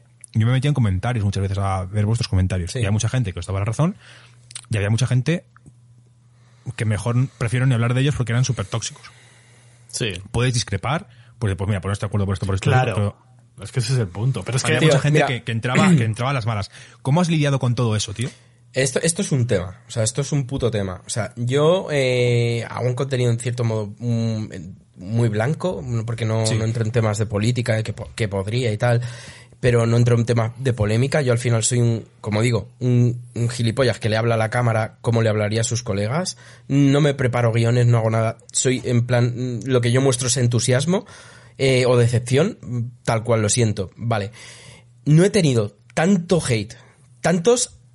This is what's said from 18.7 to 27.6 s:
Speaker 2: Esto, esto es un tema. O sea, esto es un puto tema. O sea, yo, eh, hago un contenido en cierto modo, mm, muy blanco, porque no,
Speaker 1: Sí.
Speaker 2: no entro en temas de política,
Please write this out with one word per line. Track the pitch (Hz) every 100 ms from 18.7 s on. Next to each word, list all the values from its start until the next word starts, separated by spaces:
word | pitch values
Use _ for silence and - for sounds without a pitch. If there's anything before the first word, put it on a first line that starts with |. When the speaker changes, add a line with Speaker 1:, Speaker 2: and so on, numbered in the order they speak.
Speaker 2:
Esto, | 127 135 -
esto | 165 165
es | 196
un | 135 120
tema. | 98 87 - -
O |
sea, | 117
esto | 110 -
es | 139
un | 147 127
puto | 135 120
tema. | 104 98 90
O | -
sea, | 120 - -
yo, | 120 139 156 185 -
eh, | 147 127 123 123 120 117 117 113
hago | - 120
un |
contenido | 123 139 131 123
en | 113
cierto | 127 120
modo, | 113 110 104 104
mm, | 120 113 113 110 107 92 85 - - -
muy | 90 113 120
blanco, | 104 120 156 180 - 131 117 113
porque | 117
no, | 113 110 110
Speaker 1:
Sí. | 113
Speaker 2:
no |
entro | 113 117
en | 110
temas | 113 110 104
de | 107
política, | 101 110 123